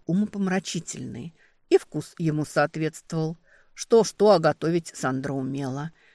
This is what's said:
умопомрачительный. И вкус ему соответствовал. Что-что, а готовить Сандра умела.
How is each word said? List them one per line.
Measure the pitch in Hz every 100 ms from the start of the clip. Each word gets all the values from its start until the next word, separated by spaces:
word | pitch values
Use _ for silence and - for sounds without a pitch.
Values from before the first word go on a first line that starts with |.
| -
умопомрачительный. | 180 208 202 190 190 185 170 - 151 127 123 156 - _ _ _
И | 359
вкус | - 151 - -
ему | 165 151
соответствовал. | 147 156 147 156 156 - _ 165 160 165 _ _ _
Что-что, | - - 226 190 - 208
а | 185
готовить | 160 - 156 170 165
Сандра | - 135 131 135
умела. | 135 131 139 135 135 156 - _